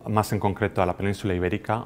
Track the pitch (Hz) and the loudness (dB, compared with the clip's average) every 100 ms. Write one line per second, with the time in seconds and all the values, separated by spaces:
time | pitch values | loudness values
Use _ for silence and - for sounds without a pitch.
0 | - 107 104 104 101 92 101 - 90 87 | -2 0 2 0 0 0 0 2 0 2
1 | 98 98 101 90 90 107 - 110 | -2 -2 0 0 0 0 -2 -4